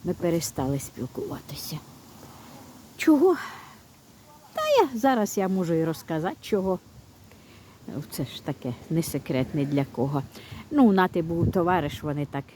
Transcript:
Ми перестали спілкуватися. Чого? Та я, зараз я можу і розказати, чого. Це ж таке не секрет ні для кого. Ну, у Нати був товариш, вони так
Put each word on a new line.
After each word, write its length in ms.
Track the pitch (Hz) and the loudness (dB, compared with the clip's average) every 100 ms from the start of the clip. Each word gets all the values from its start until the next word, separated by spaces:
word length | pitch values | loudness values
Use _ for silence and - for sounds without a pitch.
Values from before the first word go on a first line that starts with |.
Ми 100 | 175 | -6
перестали 640 | - 175 165 - - 135 139 | -2 0 0 -2 -4 -2 -2
спілкуватися. 1000 | - - 127 - - 135 - 143 - 156 - - - - - - - - - - - - | -6 -10 -8 -6 -8 -10 -12 -12 -10 -12 -14 -20 -20 -20 -20 -20 -20 -20 -20 -20 -20 -2
Чого? 400 | - 294 370 330 - - - - - - - - - - - | 4 6 6 4 -2 -14 -20 -20 -20 -20 -20 -20 -20 -20 -10
Та 100 | - 622 539 | -4 4 4
я, 60 | 320 | 4
зараз 440 | 240 269 247 202 - | 2 2 2 0 0
я 100 | 190 | 0
можу 260 | 190 170 | 0 2
і 100 | 165 | 2
розказати, 520 | 160 156 - 160 175 311 | 0 -2 -4 -4 -4 -6
чого. 380 | - 202 185 180 - - - - - - - - - - - 135 - | -2 0 0 -2 -6 -20 -20 -20 -20 -20 -20 -20 -20 -20 -12 -12 -10
Це 140 | - | -8
ж 200 | 131 - | -8 -8
таке 300 | - 139 127 117 - | -8 -6 -6 -8 -2
не 120 | 165 | -2
секрет 520 | - 143 - 131 131 | -2 -4 -2 -2 0
ні 120 | 151 143 | -2 0
для 180 | 143 | 0
кого. 380 | 135 - 117 143 131 - - - - | -2 -2 -2 -2 -6 -14 -18 -16 -2
Ну, 140 | 294 | 4
у 80 | 233 | 6
Нати 300 | 190 185 180 | 6 4 2
був 300 | 165 170 165 | -2 0 2
товариш, 500 | 190 170 180 147 - | 2 4 2 0 -4
вони 240 | 151 147 143 | -4 -4 -4
так 180 | 139 - | -6 -10